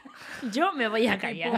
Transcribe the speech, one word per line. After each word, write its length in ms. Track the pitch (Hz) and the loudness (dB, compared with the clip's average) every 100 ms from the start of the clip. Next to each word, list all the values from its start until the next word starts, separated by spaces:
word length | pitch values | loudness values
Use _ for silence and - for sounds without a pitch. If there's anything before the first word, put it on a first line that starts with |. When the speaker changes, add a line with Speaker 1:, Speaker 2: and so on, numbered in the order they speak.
| - - - - 262 | -20 -18 -14 -10 -4
Speaker 1:
Yo 220 | 208 359 | 2 2
me 160 | 311 226 | 2 0
voy 180 | 220 226 | 2 2
a 80 | |
Speaker 2:
Y 40 | 196 | 2
Speaker 1:
callar, 340 | - 160 165 | -2 -4 -2